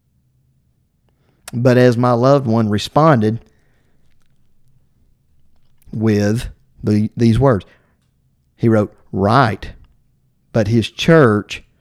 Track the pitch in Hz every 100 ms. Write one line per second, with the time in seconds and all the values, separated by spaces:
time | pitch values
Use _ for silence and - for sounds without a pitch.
0 | _ _ _ _ _ _ _ _ _ _
1 | _ _ _ _ - 120 127 123 127 117
2 | 123 120 131 143 127 113 107 104 - 139
3 | 160 127 107 113 - _ _ _ _ _
4 | _ _ _ _ _ _ _ _ _ _
5 | _ _ _ _ _ _ _ _ - 110
6 | 110 104 104 117 - - _ _ - 107
7 | 107 - 117 110 135 101 - _ _ _
8 | _ _ _ _ _ - 117 110 101 _
9 | _ 92 98 127 117 98 - - - _
10 | _ _ _ _ _ 117 104 117 - -
11 | - 165 123 104 - - _ _